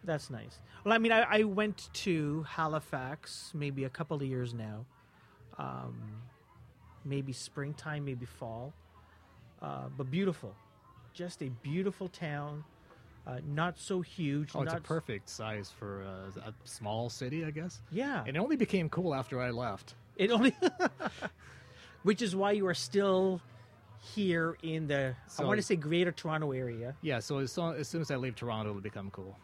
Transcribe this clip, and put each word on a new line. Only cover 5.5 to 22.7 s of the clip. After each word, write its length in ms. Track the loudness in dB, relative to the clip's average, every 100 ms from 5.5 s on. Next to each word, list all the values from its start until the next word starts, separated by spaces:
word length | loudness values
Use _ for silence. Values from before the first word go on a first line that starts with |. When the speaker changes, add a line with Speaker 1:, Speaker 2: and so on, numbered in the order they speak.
| -8
Speaker 1:
Um, 380 | -6 -6 -8 -8 -10 -12 -14 -20 -20 -20 -20 -20 -20 -12
maybe 280 | -4 -4 -4
springtime, 720 | -8 -8 -6 -6 -6 -6 -6
maybe 220 | -4 -6 -8
fall. 460 | -10 -8 -8 -10 -14 -20 -20 -20 -20 -20 -20 -20 -10
Uh, 280 | -8 -6 -6 -6
but 140 | -2
beautiful. 440 | 0 0 0 -8 -14 -20 -20 -20 -20 -20
Just 280 | -10 -10 -6
a 60 | -8 -6
beautiful 460 | -2 0 0 -2 -10
town. 560 | -6 -4 -4 -4 -8 -12 -20 -20 -20 -20 -14 -8
Uh, 120 | -6 -2
not 300 | 0 0 -2
so 220 | -2 -2
huge, 480 | -2 -2 0 0 0
Speaker 2:
Oh, 80 | -2
it's 80 | 0
a 20 | -2
Speaker 1:
not 60 |
s- 40 | -2
Speaker 2:
perfect 400 | -4 -2 -8 -8
size 420 | -6 -4 -4 -6 -8
for 260 | -8 -6
a, 460 | -8 -8 -10 -10 -10
a 60 | -12
small 440 | -14 -8 -4 -2 -2
city, 340 | -4 -4 -2
I 60 | -4
guess. 300 | -4 -6 -10 -6
Speaker 1:
Yeah. 320 | -4 -2 -2 0
Speaker 2:
And 100 | 0
it 40 |
only 160 | 2 4
became 320 | 6 4 4
cool 260 | 2 2
after 260 | 2 0 0
I 100 | 0
left. 440 | 0 -2 -4 -10 -20 -16 2
Speaker 1:
It 140 | 6
only, 240 | 8 8 6 2 4 0 0 -6 -6 -10
<laughs> 720 | -10 -20 -20 -20 -20 -20 0
which 200 | 2 2
is 140 | 2 2
why 160 | 2
you 140 | 4
are 80 | 2